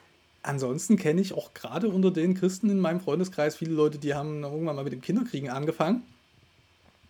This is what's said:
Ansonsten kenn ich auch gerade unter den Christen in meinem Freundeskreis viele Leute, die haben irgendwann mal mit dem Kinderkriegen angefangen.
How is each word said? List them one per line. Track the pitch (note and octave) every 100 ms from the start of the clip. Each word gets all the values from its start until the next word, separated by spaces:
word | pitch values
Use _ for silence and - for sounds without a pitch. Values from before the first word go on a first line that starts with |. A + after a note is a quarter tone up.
| _ _ _ _
Ansonsten | - C#3+ C3 C#3+ - G#3+
kenn | D3+ E3
ich | F#3+
auch | - - -
gerade | - C#3 A3
unter | F#3 F#3+
den | F3+ E3+ F#3
Christen | F#3 F#3 G#3
in | G3
meinem | E3+ F3
Freundeskreis | - D#3 F#3 - D3+ D#3
viele | E3
Leute, | D#3+ D3+ D3+
die | C#3+
haben | C#3+ D3 D3+
irgendwann | C#3+ D3+ E3 C#3+
mal |
mit | C#3
dem | B2+
Kinderkriegen | - G3 B3 C#3+ C3+
angefangen. | B2+ D3+ E3 D#3+ B3 - - _ _ _ _ _ _ _ _ _